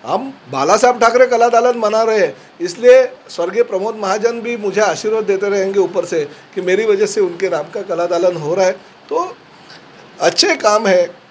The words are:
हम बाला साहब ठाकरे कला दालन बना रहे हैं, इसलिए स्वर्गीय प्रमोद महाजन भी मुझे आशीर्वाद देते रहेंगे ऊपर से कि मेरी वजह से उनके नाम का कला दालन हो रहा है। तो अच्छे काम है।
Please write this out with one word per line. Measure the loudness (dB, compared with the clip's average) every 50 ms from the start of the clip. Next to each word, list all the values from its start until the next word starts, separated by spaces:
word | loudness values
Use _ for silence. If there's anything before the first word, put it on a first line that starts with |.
| -4
हम | -4 -4 -4 -4 -8 -14 -18 -16 -8
बाला | -4 -2 2 2 4
साहब | 4 4 2 4 4
ठाकरे | 2 2 4 4 4
कला | 4 4 2 2 4
दालन | 4 2 2 2 0 0
बना | -2 0 0 0 0
रहे | 0 2 0
हैं, | 0 0 -2 -12 -20 -20 -12 -10
इसलिए | -10 -10 -8 2 6 6 8 6 6 2 -4 -16 -20 -14
स्वर्गीय | -8 -6 -6 -4 0 -2 -2
प्रमोद | -2 -2 -4 -4 -6 -6 -6
महाजन | -4 -4 -2 0 0 -2 -2 -2
भी | -6 -6 -6
मुझे | -6 -6 -4 0 2
आशीर्वाद | 2 2 0 -2 -4 -2 -2 -2 0
देते | -2 -2 -2 0 -2
रहेंगे | -2 -2 -2 0 0 0
ऊपर | 0 0 -2 -4 -4
से | -2 -4 -4 -4 -6 -10 -20 -20 -12 -10
कि | -6
मेरी | -2 0 0 2 2
वजह | 0 2 2 0
से | -2 0 -2
उनके | -2 -2 -2 -4 -4 -4
नाम | -4 -4 -6
का | -6 -10 -10
कला | -8 -6 -4 -4 -2
दालन | -2 0 0 0 0 -2
हो | -2 -6 -4 -2
रहा | 0 0
है। | 0 -2 -4 -14 -20 -20 -20 -12 -6
तो | -4 -4 -4 -6 -10 -18 -20 -20 -20 -20 -20 -20 -20 -20 -20 -20 -20 -20 -20 -20 -10 -2
अच्छे | -2 -2 0 0 0 0 0
काम | 0 0 2 2 2 2
है। | 2 2 2 2 0 -6 -20 _ _